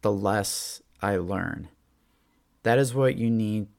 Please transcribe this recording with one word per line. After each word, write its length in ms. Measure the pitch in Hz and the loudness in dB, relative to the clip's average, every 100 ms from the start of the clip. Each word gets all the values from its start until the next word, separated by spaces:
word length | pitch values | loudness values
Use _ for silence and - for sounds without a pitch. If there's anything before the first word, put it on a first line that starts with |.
the 100 | 107 | 0
less 680 | 101 98 104 98 - - - _ _ | 0 2 0 0 -6 -8 -14 _ _
I 140 | 98 98 | -2 0
learn. 500 | 90 95 85 78 - _ _ _ _ _ _ _ _ _ | -2 -4 -4 -8 -12 _ _ _ _ _ _ _ _ _
That 160 | 113 123 | 2 2
is 160 | 139 127 | 2 2
what 200 | 131 - | 2 2
you 140 | 113 | 0
need 380 | 113 107 107 101 | 2 0 -2 -6